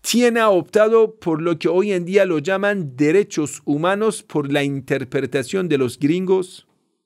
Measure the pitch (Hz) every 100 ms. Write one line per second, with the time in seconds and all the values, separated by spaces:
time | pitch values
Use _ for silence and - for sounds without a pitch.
0 | - 220 247 233 220 185 156 214 214 226
1 | 220 220 - 160 165 165 175 175 208 185
2 | 175 196 196 160 147 190 202 202 151 127
3 | 147 185 202 - 147 - - 147 170 196
4 | 220 202 - 156 139 143 143 139 131 135
5 | 123 139 135 143 131 190 180 143 127 -
6 | 143 175 185 185 185 - _ _ _ _